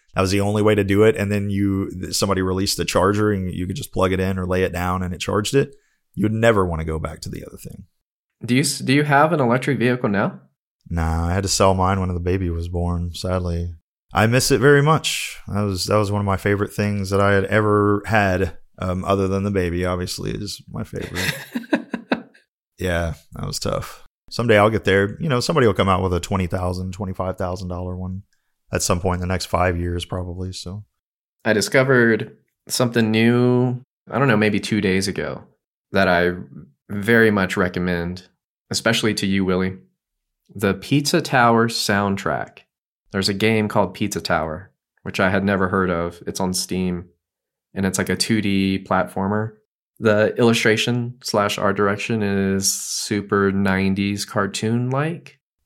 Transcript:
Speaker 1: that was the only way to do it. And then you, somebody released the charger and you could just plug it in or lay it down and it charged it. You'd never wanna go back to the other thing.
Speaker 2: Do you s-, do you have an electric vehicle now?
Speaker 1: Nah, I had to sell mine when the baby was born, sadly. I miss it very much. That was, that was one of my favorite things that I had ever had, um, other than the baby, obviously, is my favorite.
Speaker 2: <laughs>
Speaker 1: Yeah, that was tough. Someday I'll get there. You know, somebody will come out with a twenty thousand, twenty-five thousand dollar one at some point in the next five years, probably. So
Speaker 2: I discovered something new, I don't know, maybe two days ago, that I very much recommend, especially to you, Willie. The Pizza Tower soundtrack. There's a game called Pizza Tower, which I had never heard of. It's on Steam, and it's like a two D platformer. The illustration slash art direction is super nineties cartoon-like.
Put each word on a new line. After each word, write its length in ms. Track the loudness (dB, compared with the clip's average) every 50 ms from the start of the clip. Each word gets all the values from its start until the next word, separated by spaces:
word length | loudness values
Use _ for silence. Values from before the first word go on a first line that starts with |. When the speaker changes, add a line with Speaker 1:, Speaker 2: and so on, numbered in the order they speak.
| _ _ -2
Speaker 1:
that 80 | -2
was 80 | 0 2
the 100 | 2 0
only 200 | 0 0 0 2
way 140 | 4 4 4
to 80 | 4 2
do 200 | 2 4 6 6
it. 120 | 6 4
And 160 | 2 -2 -2
then 180 | -2 -2 -2 -2
you, 600 | -2 0 0 0 0 -2 -4 -6 -8 -10 -8 -6 -2
somebody 280 | -2 0 0 0 0 0
released 340 | 0 0 0 -2 -2 -2
the 80 | -2 -4
charger 460 | 0 2 2 4 4 2 2 2 2
and 200 | 0 0 -4 -6
you 140 | -4 -6 -6
could 100 | -6 -6
just 160 | -8 -8 -6
plug 200 | -2 0 2 2 2
it 60 | 0
in 180 | 0 -2 -2
or 80 | -2 -2
lay 160 | -2 0 0 0
it 80 | 0
down 300 | -2 -2 -2 -2 -2 -2
and 100 | -4 -4 -6
it 60 | -6
charged 360 | -4 -2 -2 -2 -2 2 2
it. 180 | 0 0 0 -6 _ _ _ _ _ _ _ _
You'd 180 | -2 -2 -2 0
never 320 | 4 4 4 6 4 2
wanna 200 | 0 -2 -4 -4
go 140 | -4 -4 -4
back 200 | -6 -8 -10 -10
to 80 | -12 -12
the 140 | -12 -12 -14
other 120 | -14 -16
thing. 280 | -16 -16 -16 -16 -18 -20 _ _ _ _ _ _ _ _ _ _ _ -4
Speaker 2:
Do 80 | 0 2
you 60 | 2
s-, 180 | 2 0 -4 -4
do 140 | -2 0 2
you 100 | 2 4
have 300 | 4 6 6 6 4 4
an 60 | 2
electric 380 | 2 2 2 2 2 0 0 0
vehicle 280 | 2 0 0 0 0 0
now? 300 | 0 2 0 0 -2 -8 _ _ _ _ _ _ _ _ _
Speaker 1:
Nah, 400 | -6 -4 -2 -2 0 0 0 0
I 60 | 0 -2
had 100 | -2 -2
to 60 | -2
sell 240 | 0 4 4 4 4
mine 260 | 4 2 2 2 0
when 140 | -2 -2 -4
the 60 | -4
baby 320 | -2 -2 -2 0 -2 -2
was 180 | -4 -4 -6 -6
born, 440 | -4 -4 -2 -2 -2 -2 -4 -6 -8
sadly. 580 | -8 -6 -2 -2 -2 -2 -2 -4 -4 -4 -6 -10 -14 _ _ _ _ _ _ 0
I 140 | 2 2
miss 240 | 4 4 2 4 4
it 80 | 2 4
very 240 | 6 6 6 6 6
much. 560 | 4 2 2 2 -2 -4 -4 -6 -10 -12 -14 -12
That 160 | -6 -4 -2 -2
was, 240 | -2 -2 -4 -2
that 80 | 2 2
was 140 | 2 2 2
one 100 | -2 -2
of 40 | 0
my 100 | 0 -2
favorite 340 | 0 0 0 0 0 -2 -4
things 380 | -2 -2 -2 -2 -2 -4 -4 0
that 100 | 2 2
I 140 | 4 4 4
had 120 | 2 2
ever 580 | 2 2 2 4 4 4 4 4 4 2 0 -2
had, 500 | 0 2 2 2 2 2 0 0 -2 -4 -12 -20 _ _
um, 260 | -8 -4 -4 -4 -4 0
other 240 | 0 2 2 2
than 160 | 0 0 -2 -2
the 80 | 0
baby, 320 | 0 0 0 0 -2 -2 -2
obviously, 460 | -2 -2 -4 -4 -6 -8 -8 -8 -8
is 300 | -6 -8 -8 -10 -12 -14 -16 -14
my 120 | -10 -10 -10
favorite. 520 | -8 -8 -10 -10 -8 -6 -4 -4 -4 -6 -6
Speaker 2:
<laughs> 340 | -12 -10 -10 -10 -4 -2 -4 -4 -4 -6 -12 -12 -4 _ -6 -6 -6 -18 _ _ _ _ _ _ _ _ _
Speaker 1:
Yeah, 360 | -6 -4 -2 -2 0 -2 -4 -6 -8 _ _ -12
that 140 | -10 -10
was 100 | -8 -8
tough. 480 | -6 -4 -4 -4 -4 -6 -8 -16 -20 -20 -20 _ _ _ -12
Someday 280 | -6 -4 2 4 6
I'll 120 | 6 6 4
get 140 | 4 2 2
there. 340 | 4 4 4 2 0 -2 -6
You 80 | -4 -2
know, 100 | -2 -2
somebody 260 | 0 0 2 4 4
will 80 | 4 4
come 140 | 2 2
out 160 | 2 2 2 2
with 100 | 0 -2
a 60 | -2
twenty 260 | -2 -2 -2 -2 -2
thousand, 460 | -2 -4 -4 -4 -4 -4 -4 -6 -8
twenty-five 460 | -8 -8 -8 -8 -6 -6 -6 -6 -4
thousand 320 | -4 -4 -6 -6 -6 -8 -8
dollar 260 | -8 -6 -6 -8 -8
one 280 | -8 -8 -8 -8 -10 -12 _ _ _ _ _ _ _ _ _
at 120 | -6 -4 0
some 160 | 0 0 2
point 160 | 2 0 0
in 60 | 0
the 100 | -2 -2 -2
next 120 | -2 -2
five 340 | -2 0 2 2 2 2 0
years, 240 | -2 -2 -4 -4 -6
probably. 480 | -6 -8 -8 -8 -8 -8 -10 -10 -10
So 320 | -10 -12 -12 -12 -12 -14 -14 _ _ _ _ _ _ _ _ _ _ _ _
Speaker 2:
I 80 | 0 0
discovered 840 | 0 0 2 2 2 4 4 4 4 6 4 2 0 -2 -8 -12 _ _ _ _ _ _
something 440 | -8 -2 0 0 0 2 2 2 2
new, 720 | 2 4 4 4 4 4 4 4 4 4 2 0 -2 -4 -8 _ _ _ _ -6
I 80 | -2 0
don't 80 | 2
know, 80 | 4 4
maybe 240 | 4 4 2 2 0
two 220 | -2 -2 -2 0
days 260 | 0 2 0 0 0
ago, 380 | -2 -4 -6 -6 -6 -8 -12 -14 _ _ _ _ _ _ _ _ _ 0
that 120 | 2 2
I 260 | 4 4 4 2 0 0 -4 -12 -16 -18 -20 -20 _ _ _ _ _
very 420 | -8 -6 0 4 6 6 6 6
much 260 | 4 2 0 0 0
recommend, 720 | -2 -2 -2 -2 -4 -2 -2 -2 -2 -4 -6 -8 -10 -14 _ _ _ _ _ _ _ _ _
especially 440 | -8 -2 0 0 0 2 0 0 -2
to 100 | 0 -2
you, 180 | 0 0 0 2
Willie. 340 | 2 0 0 0 -2 -4 -8 -18 _ _ _ _ _ _ _ _ _ _ _ _ _ -8
The 220 | -2 0 0 0
Pizza 460 | -2 -2 0 0 0 2 2 0 0
Tower 460 | 0 2 2 4 4 6 6 4 2 0
soundtrack. 920 | 0 -4 -2 0 0 0 0 0 -2 -2 -2 -4 -4 -4 -6 -10 _ -20 _ _ _ _ _ _ _ _ _ _
There's 180 | -6 -4 -2 -2
a 40 | -2
game 340 | 0 0 2 2 2 0
called 280 | 0 0 0 0 0 -2
Pizza 260 | -6 -6 -4 -4 -8
Tower, 500 | -4 -2 -2 -2 0 -4 -8 -10 -14 _ _ _ _ _ _ _
which 180 | _ -10 -2 0
I 100 | 0 2
had 120 | 2 2 0
never 240 | 0 0 2 0 0
heard 200 | 0 0 0 0
of. 320 | -2 -2 -4 -6 -8 -10 -12
It's 120 | -10 -6 -4
on 140 | -4 -4 -2
Steam, 560 | -4 -6 -4 -4 -4 -2 -2 -4 -6 -8 -14 _ _ _ _ _ _ _ _ _ _ _ _ _
and 120 | -4 -4
it's 120 | -2 -2
like 120 | -2 -2 -2
a 60 | -2
two 260 | -4 0 0 0 0
D 420 | 2 0 0 2 2 0 0 -2 -2
platformer. 640 | 0 0 0 0 -2 -4 -4 -4 -2 -2 -2 -2 -4 -8 _ _ _ _ _ _ _ _ _
The 360 | 2 2 4 4 2 2 2
illustration 800 | 2 4 4 4 4 2 2 2 2 0 -2 -2 -2 -4 -6 -10 _ -10
slash 340 | -2 0 0 0 0 -2
art 200 | 0 -2 -2 0
direction 440 | 2 0 0 0 -2 -4 -4 -4 -2
is 500 | -2 0 0 0 0 0 0 0 -2 -2
super 800 | -4 -4 -6 -8 -8 -8 -4 -4 -4 -4 -2 0 0 2 2 2
nineties 720 | 2 2 2 2 2 2 2 0 0 0 -2 -4 -4 -6 -8
cartoon-like. 1120 | -4 -2 -2 -2 -2 -4 -4 -2 -2 -2 -2 -2 -2 -2 -2 -4 -4 -6 -10 -14 -20 _ _ _ _ _ _ _